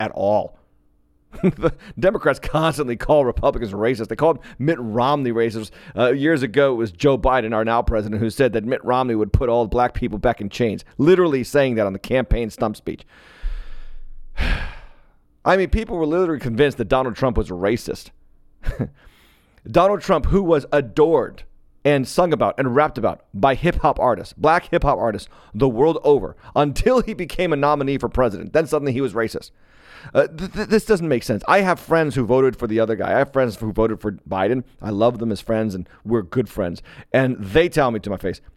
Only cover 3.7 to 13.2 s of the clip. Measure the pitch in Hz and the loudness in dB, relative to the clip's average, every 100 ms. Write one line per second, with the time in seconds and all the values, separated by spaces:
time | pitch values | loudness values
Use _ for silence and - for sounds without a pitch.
3.7 | 101 117 120 110 110 156 147 - - 139 | -2 -2 -2 -6 -2 0 -2 -8 -4 -2
4.7 | 165 117 110 127 147 127 113 113 110 107 | -2 -4 0 0 0 -2 0 -2 -4 -10
5.7 | - - - 123 139 147 160 123 104 139 | -16 -10 0 0 2 2 0 0 2 2
6.7 | 120 113 87 143 131 131 127 110 113 113 | 2 -4 0 2 2 2 2 0 0 0
7.7 | 117 - 113 104 107 113 - 131 110 107 | 0 0 -2 -2 -2 -2 2 2 2 -2
8.7 | 131 - 127 127 110 107 - 127 120 113 | -2 0 0 0 0 2 2 2 2 2
9.7 | 120 123 - - 104 123 117 101 - 117 | 0 0 -2 -6 -2 -2 -2 -6 -2 -2
10.7 | 95 - - 147 185 175 135 117 143 135 | -2 -8 2 4 6 4 0 0 2 2
11.7 | 113 101 95 - 127 127 113 113 - 113 | 2 0 -2 -2 -2 0 -2 -2 -4 -4
12.7 | 107 - - - - | -4 -10 -10 -14 -20